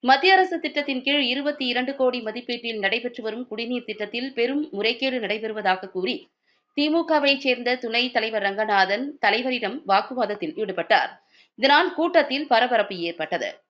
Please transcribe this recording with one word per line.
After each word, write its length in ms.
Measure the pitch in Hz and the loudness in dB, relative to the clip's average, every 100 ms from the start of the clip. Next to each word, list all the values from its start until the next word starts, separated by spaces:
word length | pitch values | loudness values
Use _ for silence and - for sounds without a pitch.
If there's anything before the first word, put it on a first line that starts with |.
மத்திய 300 | 247 269 370 | 4 4 8
அரசு 260 | 381 370 339 | 6 6 0
திட்டத்தின் 420 | 302 - 285 262 | -4 -4 -4 -2
கீழ் 200 | 269 294 | 0 0
இருபத்தி 460 | 254 262 285 294 254 | 0 -2 -4 -4 -2
இரண்டு 280 | 240 254 277 | -2 -2 0
கோடி 280 | 254 247 | 0 0
மதிப்பீட்டில் 560 | 220 233 240 240 240 220 | -6 -8 -8 -8 -6 -2
நடைபெற்று 440 | 196 226 240 240 | -2 -2 -4 -8
வரும் 240 | 220 220 247 | -8 -8 -10
குடிநீர் 360 | 214 233 247 | -8 -4 -6
திட்டத்தில் 500 | 240 214 208 233 262 | -6 -8 -6 -6 -6
பெரும் 340 | 262 240 277 302 | -2 0 0 -4
முறைகேடு 480 | 196 220 240 262 254 | -2 -2 0 -2 -2
நடைபெறுவதாக 720 | 202 214 220 214 196 185 190 | -4 -4 -4 -2 0 0 -2
கூறி, 400 | 185 190 370 - _ _ _ _ | -6 -4 -4 -10 _ _ _ _
தி 160 | - 294 | -2 2
மு 160 | 320 330 | 2 2
கவை 340 | 302 285 277 | 2 4 2
சேர்ந்த 360 | 277 247 240 254 | 0 -2 0 -2
துணைத் 380 | 240 233 247 | -2 -2 0
தலைவர் 280 | 247 220 220 | -2 -2 -2
ரங்கநாதன் 760 | 196 196 214 202 185 208 277 - | -2 -2 2 4 4 2 -4 0
தலைவரிடம் 640 | 208 214 254 247 208 254 190 | 0 2 0 -2 -4 -6 2
வாக்குவாதத்தில் 680 | 196 214 247 208 208 165 | 2 2 -4 -2 -2 -6
ஈடுபட்டார். 580 | 156 214 180 160 196 131 - _ _ _ - | -6 -6 -4 2 2 2 -6 _ _ _ -2
இதனால் 340 | 262 285 349 | 4 6 4
கூட்டத்தில் 540 | 359 339 349 277 269 294 | 0 2 4 2 -2 2
பரபரப்பு 500 | 233 240 233 202 190 | 2 4 2 0 -2
ஏற்பட்டது. 520 | 170 170 156 - 101 - _ | -6 -6 -4 -4 -6 -10 _